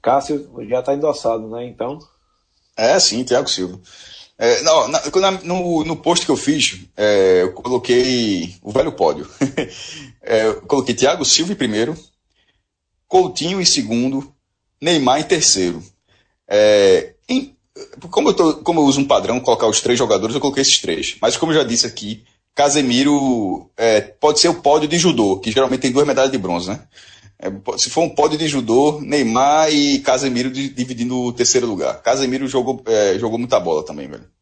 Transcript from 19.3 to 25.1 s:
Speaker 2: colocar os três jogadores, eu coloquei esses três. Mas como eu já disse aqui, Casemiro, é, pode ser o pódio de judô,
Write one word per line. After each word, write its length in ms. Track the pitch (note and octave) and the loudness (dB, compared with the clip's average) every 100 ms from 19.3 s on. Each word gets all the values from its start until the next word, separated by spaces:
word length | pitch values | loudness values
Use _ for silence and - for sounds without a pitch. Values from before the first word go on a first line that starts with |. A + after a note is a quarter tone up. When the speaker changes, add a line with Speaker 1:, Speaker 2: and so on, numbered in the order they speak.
| A#2+ | -2
Speaker 2:
colocar 260 | B2 A#2 A2+ | 0 2 2
os 140 | G2+ | 0
três 180 | - A#2+ | 0 0
jogadores, 340 | A#2+ G2+ A2 | 2 0 0
eu 80 | A#2 | -2
coloquei 220 | C#3 C3+ | -2 0
esses 180 | F#2+ - | 0 0
três. 360 | - E2 - - | 0 -6 -6 -2
Mas 160 | A2 - | -2 0
como 140 | E3 | 0
eu 60 | D#3 | 0
já 80 | |
disse 240 | B2+ A#2+ B2 | 0 0 -2
aqui, 340 | - G#2 A2 _ _ _ | -6 -12 -12 _ _ _
Casemiro, 1120 | - C#3+ D3+ C3 A#2+ C#3 D3 C3+ A#2+ G2+ F2+ - - | 0 2 2 0 2 2 2 2 0 -2 -6 -10 -2
é, 240 | A2+ G#2+ | 2 2
pode 380 | G2+ - D3+ D3+ | 0 0 2 4
ser 100 | E3+ | 2
o 140 | E3+ | 2
pódio 240 | C#3+ D3+ D3+ | 2 2 2
de 100 | E3+ | 2
judô, 440 | F3 | 2